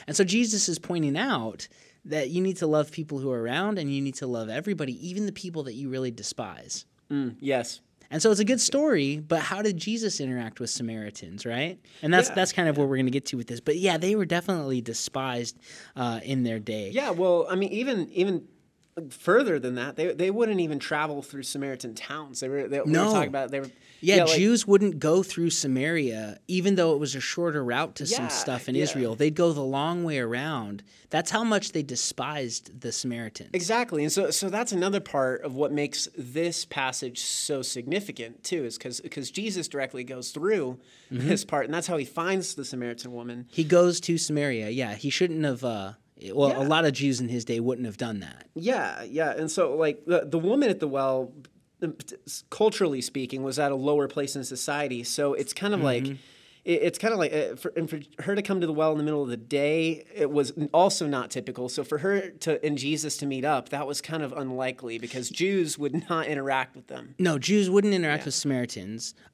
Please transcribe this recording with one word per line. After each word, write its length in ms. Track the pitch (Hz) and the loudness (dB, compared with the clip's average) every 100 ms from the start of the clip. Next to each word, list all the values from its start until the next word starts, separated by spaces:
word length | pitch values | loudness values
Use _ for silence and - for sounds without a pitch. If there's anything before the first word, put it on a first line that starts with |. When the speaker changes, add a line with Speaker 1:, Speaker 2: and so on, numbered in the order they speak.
| - | -4
Speaker 1:
And 80 | 151 | 2
so 60 | |
Jesus 440 | 190 214 233 214 185 | 4 4 2 2 0
is 120 | 160 | -2
pointing 380 | - 175 151 143 | -2 0 2 2
out 500 | 269 175 113 95 - _ - _ - | 0 0 -2 -8 -16 _ -20 _ -6
that 240 | 151 135 | -2 0
you 100 | 170 | 0
need 160 | 190 180 | 0 2
to 100 | 160 | 2
love 240 | 151 147 | 4 2
people 280 | - 151 139 | -4 -6 -4
who 120 | 135 | -2
are 100 | 123 | -2
around, 360 | 117 139 202 202 | 0 0 0 0
and 160 | 143 | 0
you 80 | 139 | 0
need 140 | 139 131 | -2 -4
to 120 | 131 | -4
love 220 | 120 110 | -4 -4
everybody, 440 | 117 190 190 139 123 175 | -4 -4 -4 -4 -6 -8
even 180 | 185 208 | -4 -4
the 40 | |
people 320 | 202 180 165 | -4 -8 -8
that 100 | 135 113 | -8 -6
you 140 | 139 | -6
really 220 | 131 127 | -4 -4
despise. 760 | 113 101 - 107 71 - - - _ - | -4 -8 -8 -8 -10 -12 -12 -12 _ -6
Speaker 2:
Mm, 240 | 143 127 - | -2 -2 -4
yes. 420 | 139 131 117 - _ _ - | 0 0 0 -8 _ _ -6
Speaker 1:
And 80 | 156 | 2
so 80 | 220 | 4
it's 120 | 202 | 6
a 40 | 214 | 4
good 140 | 254 | 4
story, 600 | - 277 302 202 139 151 | 4 4 4 4 2 0
but 180 | 151 165 | 0 0
how 220 | - 196 | 0 0
did 160 | 214 175 | 0 0
Jesus 420 | 202 226 220 - | -2 -2 -2 -2
interact 400 | 135 127 113 - | -2 -4 -4 -6
with 100 | 117 | -6
Samaritans, 760 | - 117 113 104 - 87 98 120 | -4 -4 -6 -8 -12 -14 -10 -4
right? 340 | 117 156 185 _ - | -2 -2 -6 _ -6
And 120 | 151 | 4
that's, 140 | 175 175 | 6 6
Speaker 2:
Yeah, 80 | - | 2
Speaker 1:
that's 160 | 185 | 0
kind 160 | - 165 | 2 2
of 80 | 143 | 4
Speaker 2:
yeah. 60 | |
Speaker 1:
what 80 | 139 | 2
we're 80 | 135 | 4
gonna 120 | 131 | 2
get 180 | 135 - | 0 -2
to 100 | 127 | -6
with 100 | 117 | -6
this. 140 | 120 | -6
But 160 | 151 156 | 0 2
yeah, 180 | 185 160 | 2 2
they 180 | 180 214 | 2 2
were 80 | 175 | 2
definitely 560 | 170 175 180 139 127 | 0 0 0 0 -2
despised, 760 | 117 113 - 135 131 120 120 - - - - - | -2 -6 -4 -2 -2 -2 -4 -10 -18 -20 -14 -4
uh, 240 | 123 113 | -2 -2
in 220 | - 135 | -2 0
their 160 | 120 113 | 0 0
day. 300 | 107 110 98 | -4 -4 -2
Speaker 2:
Yeah, 220 | 226 285 | -2 0
well, 340 | 175 185 175 165 | 2 4 4 4
I 60 | 185 | 0
mean, 160 | 196 | 0
even, 380 | 208 254 226 160 | 0 0 0 -2
even 360 | 185 190 180 - _ _ _ _ - 151 | 0 2 0 -4 _ _ _ _ -12 -12
further 500 | - - 214 262 151 | -6 4 4 4 0
than 160 | 123 123 | -2 -4
that, 200 | 131 147 | -4 -2
they, 180 | 175 | -2
they 160 | 151 185 | 0 0
wouldn't 300 | 208 226 196 | 2 2 2
even 180 | 165 147 | 0 -2
travel 440 | - 151 156 143 | -2 -2 -2 -4
through 220 | 139 139 | -10 -10
Samaritan 520 | 131 143 139 131 123 110 | -8 -6 -6 -6 -10 -10
towns. 460 | - 147 147 123 | -10 -10 -10 -8
They 80 | 131 | -4
were, 180 | 139 131 | -2 -2
they, 140 | 143 | 0
we 100 | 143 | 4
were 60 | 160 | 4
Speaker 1:
No. 160 | 208 | 6
Speaker 2:
talking 160 | 208 147 | 4 2
about, 200 | 135 127 | -2 -4
they 120 | 139 | -4
were, 100 | 135 - - - | -8 -14 -20 -4
Speaker 1:
Yeah, 160 | 165 196 | 6 6
Speaker 2:
yeah, 60 | 165 | 8
like 100 | 160 | 6
Speaker 1:
Jews 320 | 196 240 - | 6 4 8
wouldn't 320 | 196 202 156 | 6 6 2
go 240 | 151 170 | 4 4
through 280 | 190 - 170 | 4 0 0
Samaria, 880 | - 143 131 147 165 135 110 107 101 - | 2 0 0 2 0 0 -2 -8 -10 -2
even 260 | 185 185 190 | 2 4 6
though 180 | 165 | 6
it 60 | 147 | 4
was 160 | 147 135 | 2 -4
a 60 | |
shorter 420 | - - 170 151 | -4 -2 0 0
route 320 | 123 123 151 - | 0 0 -2 -4
to 100 | - | -4
some 200 | - 120 | -2 -2
Speaker 2:
Yeah, 20 | |
Speaker 1:
stuff 400 | - - 123 - | -2 -2 -4 -2
in 80 | 131 | 0
Speaker 2:
yeah. 80 | |
Speaker 1:
Israel. 320 | 151 139 120 110 | 2 0 -2 2
They'd 180 | 151 151 | 2 4
go 180 | 170 | 2
the 100 | 147 | 2
long 400 | 135 135 156 175 | 0 0 0 0
way 160 | 170 143 | -2 0
around. 640 | 117 120 147 143 107 101 - - - | -2 -2 -2 -4 -6 -10 -14 -20 -4
That's 220 | 156 165 | -2 0
how 120 | 214 233 | 0 2
much 260 | 208 - | 0 0
they 120 | 165 | -4
despised 960 | 139 123 - - 131 151 127 - - 101 | -4 -4 -4 -4 -6 -4 -6 -6 -10 -12
the 100 | 120 | -8
Samaritans. 600 | - 127 117 113 - - | -4 -4 -4 -8 -10 -6
Speaker 2:
Exactly. 500 | 180 170 226 240 156 | -4 0 0 2 0
And 80 | 151 | 0
so, 180 | 180 175 | 2 2
so 200 | 160 196 | 2 0
that's 220 | 202 240 | -2 0
another 260 | 190 185 196 | 0 2 0
part 420 | 196 - 131 131 | 0 0 2 0
of 120 | 156 131 | -4 0
what 160 | 147 | 0
makes 380 | 147 147 143 - - | 2 -2 -2 -6 -8
this 480 | 123 139 170 160 - | -6 -2 -2 -2 -6
passage 540 | - 131 123 127 - | -2 -2 -2 -8 -6
so 400 | - - - 139 | -6 -4 -2 -2
significant, 840 | 123 127 123 185 202 - 113 117 | -4 -6 -4 -4 -4 -10 -10 -10
too, 220 | - 175 123 | -4 -4 -4
is 120 | 110 | -6
'cause, 240 | 131 120 110 | -10 -10 -8
'cause 220 | - 127 | -8 -8
Jesus 360 | - 220 190 160 | -4 -4 -4 -4
directly 340 | 143 131 127 | -4 -6 -6
goes 280 | 123 127 120 | -10 -10 -10
through 480 | 151 175 214 131 127 - - - | -4 0 2 0 -6 -14 -20 -10
Speaker 1:
Mm-hmm. 160 | 123 135 | -2 2
Speaker 2:
this 140 | 202 - | 2 2
part, 200 | 147 127 | -2 0
and 80 | |
that's 140 | 160 170 | -2 -2
how 100 | 165 | -2
he 80 | 135 | -2
finds 500 | - 170 190 175 - | -2 0 0 -2 -8
the 100 | 135 | -8
Samaritan 460 | 127 120 117 127 | -6 -6 -6 -10
woman. 340 | 120 120 120 123 | -10 -10 -10 -8
Speaker 1:
He 140 | - | -2
goes 360 | 156 175 175 170 | 4 8 6 4
to 160 | - 165 | 0 0
Samaria, 520 | - 151 143 117 107 | 2 0 2 0 -2
yeah. 260 | 123 120 104 | -2 -4 -4
He 140 | 147 | -2
shouldn't 340 | - 180 160 151 | 2 2 2 0
have, 180 | 123 123 | 0 -2
uh, 280 | 107 95 110 _ - 98 | -4 -6 -10 _ -16 -4
well, 160 | 110 143 | 4 4
Speaker 2:
Yeah. 120 | 131 | 4
Speaker 1:
a 60 | 139 | 4
lot 180 | 160 160 | 4 4
of 80 | |
Jews 260 | 131 139 123 | 2 0 0
in 80 | 123 | -2
his 160 | 120 | -4
day 160 | 113 117 | -2 0
wouldn't 260 | 120 123 120 | 0 0 -4
have 100 | 98 | -4
done 220 | 120 104 | -6 -6
that. 260 | 80 64 - - | -8 -16 -14 -6
Speaker 2:
Yeah, 480 | 185 247 113 - | 0 0 0 -4
yeah. 300 | 107 139 156 131 | -6 0 0 0
And 160 | 156 | -2
so, 240 | 156 160 147 | 2 2 4
like, 300 | 156 147 - | 2 0 2
the, 160 | 175 143 | 2 2
the 140 | 165 | 0
woman 300 | 170 269 269 | 2 4 4
at 100 | 185 | 2
the 80 | 151 | 0
well, 460 | 139 135 131 127 143 131 _ _ - 165 - - - - - - | 0 2 0 -2 -10 -20 _ _ -6 -6 -6 -14 -18 -14 -14 -8
culturally 520 | - 214 208 180 135 | 2 2 4 0 0
speaking, 420 | 123 139 123 135 | -4 -6 -6 -4
was 160 | 135 131 | -4 0
at 120 | 143 | 0
a 40 | 135 | 2
lower 320 | 139 147 135 | 2 2 2
place 280 | 151 139 143 | -2 -4 -4
in 80 | |
society. 600 | 127 127 - 147 147 123 | -8 -8 -4 -2 -2 -4
So 300 | 120 - 143 | -4 0 0
it's 200 | 139 139 | 0 -4
kind 200 | - 202 | -4 -2
of 80 | 208 | 2
like, 220 | 139 123 | 2 2
Speaker 1:
Mm-hmm. 100 | 135 135 - - - _ - | -2 -6 -14 -20 -20 _ 0
Speaker 2:
it, 160 | 170 | 2
it's 140 | 170 170 | 2 0
kind 160 | 214 | 0
of 60 | 220 | 2
like, 140 | 156 | 0
uh, 220 | 151 123 123 | 0 -2 -4
for, 180 | 175 - | -6 -4
and 140 | 160 | -4
for 100 | 156 143 - | -6 -10 -8
her 160 | 160 202 | -2 -2
to 60 | |
come 200 | 202 190 | 0 0
to 60 | 170 | 0
the 60 | |
well 180 | 151 156 | 2 2
in 60 | 151 | 2
the 60 | |
middle 200 | 151 151 | 0 0
of 60 | 135 | -2
the 80 | 120 | -4
day, 680 | 110 143 143 160 160 160 - | -2 0 2 2 0 -2 -6
it 180 | 202 147 | -2 2
was 220 | 147 135 - | 2 0 0
n-, 120 | 143 | 2
also 340 | 160 190 - 156 | 6 6 4 0
not 240 | 139 - | 0 -2
typical. 380 | 135 107 123 123 | -6 -8 -6 -6
So 140 | - | -4
for 160 | 143 147 | -2 0
her 300 | 185 196 190 | 2 0 -2
to, 340 | - 165 135 | -6 -2 0
and 140 | 151 143 | 0 -2
Jesus 400 | 135 151 151 - | -2 -2 -2 -4
to 80 | 143 | -4
meet 180 | 135 135 | -2 0
up, 240 | 139 - | 0 -2
that 180 | 143 139 | -6 -4
was 140 | 143 | -6
kind 220 | - 160 | -6 -4
of 80 | 143 | -4
unlikely 640 | 139 135 127 131 127 123 113 | -6 -6 -2 -4 -4 -8 -8
because 300 | 123 131 120 | -6 -8 -6
Jews 480 | - 185 196 160 147 | -2 2 2 0 -2
would 300 | 143 151 - | -2 -2 -2
<laughs> 0 | |
not 180 | 170 143 | -2 -2
interact 480 | 143 135 135 131 135 | -2 0 -2 -2 -8
with 120 | - | -16
them. 280 | 131 - - | -16 -12 0
Speaker 1:
No, 180 | 180 147 | 2 2
Jews 300 | 127 208 190 | 4 4 6
wouldn't 240 | 196 208 | 6 6
interact 280 | 190 160 147 | 4 2 0
Speaker 2:
Yeah. 40 | 143 | -2
Speaker 1:
with 100 | - | -2
Samaritans. 800 | 143 131 123 - 92 113 - - - | 0 0 -2 -6 -10 -10 -12 -14 -18